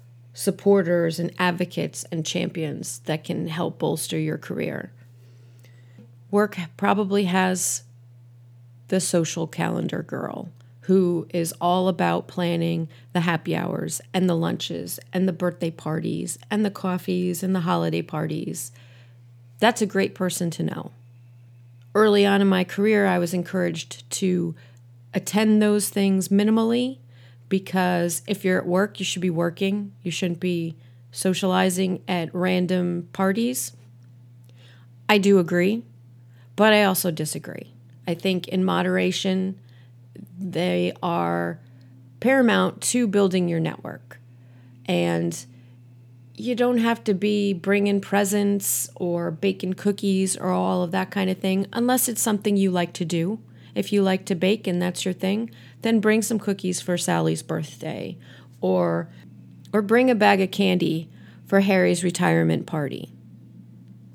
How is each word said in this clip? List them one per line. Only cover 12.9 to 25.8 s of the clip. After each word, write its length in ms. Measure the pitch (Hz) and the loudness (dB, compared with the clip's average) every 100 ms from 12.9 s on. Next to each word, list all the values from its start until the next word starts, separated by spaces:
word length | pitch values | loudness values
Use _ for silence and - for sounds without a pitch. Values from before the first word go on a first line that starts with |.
| - - | -10 -6
the 80 | 175 | -2
happy 340 | 170 160 170 | 0 -2 -2
hours 460 | 160 - - 160 - - | -4 -4 -6 -6 -10 -6
and 160 | 190 180 | 0 0
the 60 | 165 | 0
lunches 640 | 170 - - 170 175 - - | -2 -4 -6 -8 -10 -12 -8
and 160 | 185 190 | -2 -2
the 60 | |
birthday 380 | 165 180 170 165 | -2 -4 -4 -6
parties 680 | 165 156 160 165 165 175 - - | -6 -6 -4 -4 -6 -6 -10 -4
and 140 | 214 | -2
the 80 | 202 | -2
coffees 720 | 202 190 180 185 180 180 170 | -2 -4 -4 -2 -2 -2 -2
and 100 | 185 | -2
the 80 | 190 | -2
holiday 400 | 170 175 165 165 | 0 0 0 -2
parties. 720 | 165 156 156 156 - 175 - - - - - - - - - - | -4 -6 -4 -6 -6 -10 -12 -16 -20 -20 -20 -20 -20 -20 -18 2
That's 220 | 214 240 | 2 2
a 40 | 208 | -2
great 300 | 196 190 - | 0 -2 -2
person 340 | 185 - 170 | -4 -2 -4
to 120 | - | -2
know. 280 | 165 - - - - - - - - - - - - | -6 -6 -12 -16 -20 -20 -20 -20 -20 -20 -20 -20 -2
Early 320 | 208 214 202 202 | 4 6 6 6
on 160 | 196 | 6
in 60 | 196 | 4
my 160 | 185 | 4
career, 420 | 180 - 208 208 196 | 0 0 2 4 4
I 120 | 180 | 2
was 160 | 170 | 0
encouraged 760 | 180 165 185 175 165 - - - | -2 -2 -2 -2 -4 -10 -16 -10
to 440 | - 190 180 170 160 - - - - - | -2 0 0 -2 -6 -16 -20 -20 -20 -6
attend 480 | 196 - 208 220 214 | -6 0 2 4 4
those 280 | 208 208 | 4 2